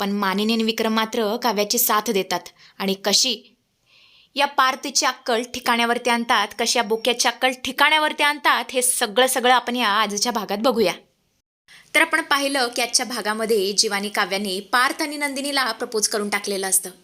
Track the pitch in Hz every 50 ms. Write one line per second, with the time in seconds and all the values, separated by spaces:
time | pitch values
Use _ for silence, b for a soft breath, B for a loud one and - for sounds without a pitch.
0 | 202 196 202 208 208 190 185 196 214 220 233 220 226 220 226 226 220 220 220 220
1 | 220 220 220 233 226 202 214 240 240 247 208 202 208 202 - 233 - - 220 214
2 | 208 - 202 190 185 190 180 175 - - B B B B B - 196 196 190 190
3 | - 208 196 - - 262 226 - - _ _ _ _ _ _ _ b b b b
4 | b b b b b b _ 269 277 277 277 - 262 262 269 269 - 285 - -
5 | 302 262 262 - - - 240 220 247 247 - 254 - - 233 233 233 233 240 247
6 | 247 247 233 233 233 - 254 214 202 214 - - 240 226 - 254 233 202 226 220
7 | 226 254 233 240 - 254 233 - - 262 254 254 - 269 262 - 277 294 311 311
8 | 302 302 302 311 302 294 294 294 - 330 277 233 240 - 240 262 247 - - -
9 | 254 220 196 233 254 254 254 269 233 247 254 247 240 - 240 254 240 208 196 214
10 | 220 208 202 202 - 247 214 220 196 175 196 202 220 269 226 208 214 175 - -
11 | - _ _ _ _ _ _ _ _ _ _ _ _ B B B B B - 302
12 | 320 320 311 311 320 320 294 277 277 277 277 277 247 240 247 - 240 233 - -
13 | 247 214 247 240 196 214 214 220 226 208 233 208 190 196 208 190 - 220 202 196
14 | 202 208 208 226 202 180 190 196 208 202 180 190 202 - - 247 247 277 320 -
15 | 320 294 302 294 294 285 269 277 269 285 277 277 262 233 226 226 254 220 - 220
16 | 208 - - 214 208 202 202 202 - 208 202 190 190 190 185 - - 185 180 -